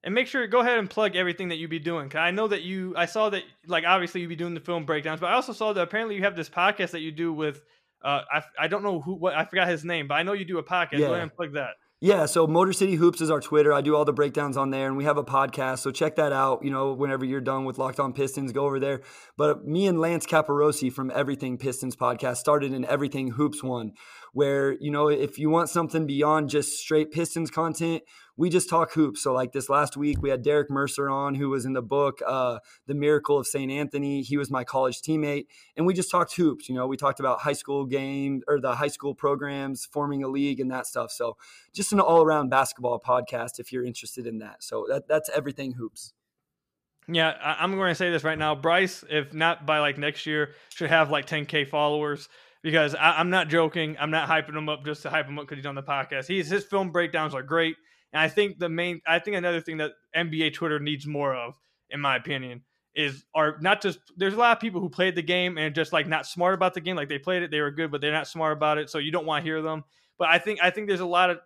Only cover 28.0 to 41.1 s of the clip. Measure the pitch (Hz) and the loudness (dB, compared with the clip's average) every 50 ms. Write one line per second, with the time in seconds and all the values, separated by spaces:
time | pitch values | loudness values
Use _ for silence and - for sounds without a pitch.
28 | - _ - - - _ _ - 160 180 165 180 175 - 170 170 160 - - 160 | -6 _ -20 -20 -20 _ _ 0 0 4 4 2 2 4 2 2 2 2 4 2
29 | 156 135 - - - 143 127 127 131 123 - 139 123 - 139 143 151 135 - 143 | 2 2 2 -2 -2 0 0 0 0 -2 -4 -6 -2 2 2 2 2 0 -2 -2
30 | 147 147 143 - 151 139 135 123 120 143 147 147 143 143 139 135 139 135 - - | -2 0 0 0 0 0 0 2 2 4 4 4 2 2 0 0 0 0 -2 -2
31 | 139 139 135 135 139 143 139 135 143 139 135 135 117 131 131 127 120 101 135 139 | -2 -2 0 -2 -2 -2 -2 -2 0 0 0 -2 -2 -2 -2 -4 -2 0 2 2
32 | 143 139 131 - - 107 131 131 127 123 117 - _ - - _ _ - 143 143 | 2 2 0 -2 -4 -2 0 0 0 0 -2 -4 _ -20 -20 _ _ -6 -4 0
33 | 147 147 151 143 147 151 147 143 123 - - 139 135 131 135 143 147 - - 143 | 4 4 4 4 4 2 2 2 2 -2 -4 -4 -2 -2 -2 -4 -4 -4 -4 -4
34 | 143 139 139 139 131 110 143 143 139 127 135 127 120 - - 135 131 127 120 - | -2 -2 -2 -4 -2 -2 -2 -2 -2 -2 -4 -4 -4 -2 0 0 0 0 -2 -4
35 | - 156 160 156 151 147 143 143 - _ _ - - _ _ 143 165 180 190 180 | -4 -2 -2 0 0 -2 -2 -4 -6 _ _ -20 -20 _ _ 0 2 2 2 2
36 | 175 - - 180 165 - - - 175 151 131 - - - 127 127 127 131 135 131 | -2 2 2 2 2 2 0 2 2 2 2 0 -8 -6 -4 -2 -2 -2 -2 0
37 | 147 139 131 - 139 131 123 - - 147 143 - - - 143 139 139 127 131 139 | -2 -2 -2 0 0 0 0 2 0 -2 -4 -4 -4 -4 -4 -4 -2 -2 -2 -4
38 | 135 135 139 139 139 139 139 131 - - 147 143 127 131 120 127 147 147 - - | -2 -4 -4 -2 -2 -2 -2 -2 0 0 0 0 2 -2 -2 0 -2 -4 -4 -4
39 | - 143 131 _ - 143 143 135 143 143 139 139 139 135 135 123 - - - 147 | -6 -6 -4 _ 0 0 0 0 -2 -6 -6 -6 -6 -6 -6 -8 -10 -8 -4 -4
40 | 143 143 143 139 139 135 135 139 143 143 135 123 131 127 131 127 123 - - 123 | -2 -2 -2 -4 -4 -4 -2 0 0 0 0 -2 -4 -4 -4 -4 -6 -6 -6 -6
41 | 117 113 | -6 -6